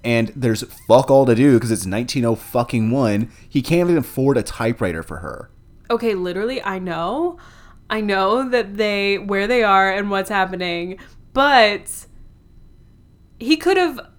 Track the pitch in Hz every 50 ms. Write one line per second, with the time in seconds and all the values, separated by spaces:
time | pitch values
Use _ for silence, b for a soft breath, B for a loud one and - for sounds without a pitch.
0 | - 120 117 117 113 113 - 135 123 117 110 110 - - - - - - 110 131
1 | 120 - 139 135 135 127 117 110 135 143 131 117 113 113 113 - 98 92 92 110
2 | 123 120 - 139 117 113 113 110 - - - 120 120 - - 117 110 110 117 139
3 | 131 110 101 101 117 b b b b b - 143 127 - 165 175 175 175 170 160
4 | 123 - - - 131 139 135 120 101 - - - 113 117 120 - 113 95 82 80
5 | 82 - 78 - - 71 64 - - - - - - - - - - - 233 226
6 | 233 233 208 185 180 180 175 190 208 240 262 - - 202 190 190 185 180 165 160
7 | 170 180 226 294 339 349 339 b b b b b b b b b - - 220 220
8 | 214 208 196 190 190 190 214 254 269 254 247 240 220 196 202 202 214 208 202 202
9 | 196 202 196 196 202 196 196 196 202 214 247 240 220 202 196 190 190 190 190 202
10 | 202 202 196 196 190 - 214 196 190 185 185 180 180 175 170 170 175 185 185 B
11 | B B B B - - - 262 277 294 277 247 226 208 208 - - - - -
12 | - - - - - - - - _ - - - - - - - - - - -
13 | - _ - _ - _ - - 233 240 320 311 - 349 392 381 359 330 269 233
14 | - - _